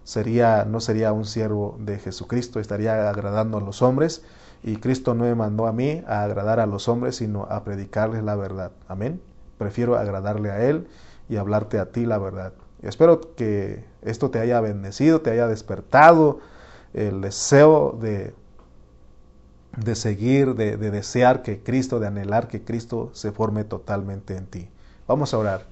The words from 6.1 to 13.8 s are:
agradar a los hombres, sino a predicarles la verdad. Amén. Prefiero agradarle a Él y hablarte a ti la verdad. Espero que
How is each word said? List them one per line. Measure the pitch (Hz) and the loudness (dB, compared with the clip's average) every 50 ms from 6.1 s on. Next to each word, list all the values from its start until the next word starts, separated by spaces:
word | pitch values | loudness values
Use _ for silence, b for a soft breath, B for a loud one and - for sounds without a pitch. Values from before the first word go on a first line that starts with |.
| 110 104 104 | -4 -2 -2
agradar | 104 101 101 101 107 113 113 | -2 -2 -2 0 0 2 2
a | 110 | 2
los | 104 101 98 - 120 | 0 0 -4 -2 0
hombres, | 120 120 123 123 123 - | 0 0 0 -4 -4 -4
sino | 117 107 104 101 101 | -6 -4 -4 -6 -6
a | - 101 101 92 | -6 -6 -8 -6
predicarles | 104 101 98 98 98 - 107 110 110 113 113 107 | -8 -8 -8 -8 -6 -2 -2 -2 0 -2 -4 -4
la | 104 104 | -4 -4
verdad. | 101 98 92 95 95 92 87 - - - - | -4 -4 -6 -8 -8 -10 -10 -12 -18 -16 -12
Amén. | 92 95 107 131 170 185 - - - - - - - - | -10 -6 -6 -6 -6 -8 -12 -18 -20 -20 -20 -20 -12 -8
Prefiero | 110 101 101 120 120 120 120 113 | -8 -6 -4 -2 0 0 0 0
agradarle | 104 101 98 95 95 101 107 107 107 104 | 0 -2 -4 -4 -4 -4 -4 -4 -4 -4
a | 98 101 117 | -2 0 0
Él | 135 156 160 175 B B B B B B B B - | 0 0 0 -4 B B B B B B B B -8
y | 117 104 | -6 -4
hablarte | 98 101 107 107 104 104 - 107 | -2 0 -2 -2 -2 -2 -4 -4
a | 92 - | -4 -4
ti | - 117 120 | -4 -4 -2
la | 117 110 104 | -2 -2 -2
verdad. | 98 95 95 92 92 95 - - - - - - | -2 -6 -8 -10 -12 -12 -14 -16 -20 -20 -20 -16
Espero | - 101 - - 160 165 165 160 160 - - | -12 -10 0 4 6 6 6 4 2 -10 -8
que | - 117 107 104 101 95 104 101 - | -6 -4 -2 -2 -2 -4 -6 -8 -12